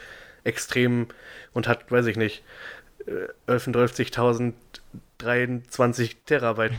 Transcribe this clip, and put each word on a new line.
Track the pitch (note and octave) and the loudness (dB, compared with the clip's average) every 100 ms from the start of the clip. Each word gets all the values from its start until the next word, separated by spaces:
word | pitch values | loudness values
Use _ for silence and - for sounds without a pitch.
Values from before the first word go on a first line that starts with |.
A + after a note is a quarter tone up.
| - - - - | -20 -20 -20 -8
extrem | A#2+ - - B2+ B2 A#2+ A#2 - - - - | -4 -4 -2 2 2 2 0 -8 -20 -20 -10
und | B2 A#2+ | -2 0
hat, | A#2 - | 0 0
weiß | B2 A#2 | 2 2
ich | G#2 | 2
nicht, | G#2+ - - - - - - - - | -2 -4 -18 -20 -18 -18 -20 -18 -10
äh, | F2+ - - - | -8 -8 -8 -2
elf | B2 C3 | 0 2
und | |
dreißigtausend | A#2+ B2 - A#2+ - A#2+ A#2 A#2+ - _ - - - - - | 2 2 0 -4 2 2 2 -2 -4 _ -20 -20 -20 -20 -8
dreiundzwanzig | A#2 B2 A#2+ B2 B2 - A#2+ A#2+ A#2 - - | -2 0 0 -4 -4 2 2 2 -2 -4 0
Terabyte | D3 A#2 A2 A2 | 2 2 2 0